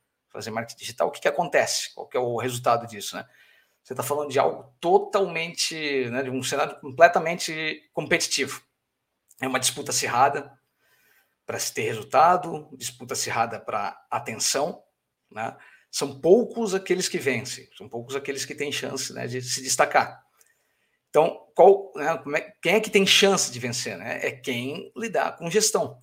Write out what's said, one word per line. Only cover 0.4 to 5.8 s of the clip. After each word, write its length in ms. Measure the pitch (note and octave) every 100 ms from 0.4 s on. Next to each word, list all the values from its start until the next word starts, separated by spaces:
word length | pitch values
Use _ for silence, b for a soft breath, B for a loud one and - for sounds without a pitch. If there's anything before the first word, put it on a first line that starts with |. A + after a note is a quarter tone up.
| A#2
marketing 260 | A2 A2+ -
digital, 300 | - - F2
o 20 |
que 100 | -
que 80 | -
acontece? 640 | - E3+ D3 A2 - -
Qual 120 | - -
que 100 | -
é 40 |
o 160 | B2 A#2
resultado 500 | B2 B2 B2+ A#2 A2+
disso, 300 | G2+ - F#2
né? 100 | - b b b b b
Você 100 | _
tá 120 | B2+
falando 260 | B2 C#3+ D3
de 80 | C3
algo 340 | - - - _
totalmente, 1300 | E3+ G3 G3+ G3+ F#3+ E3 E3 E3+ - D#3+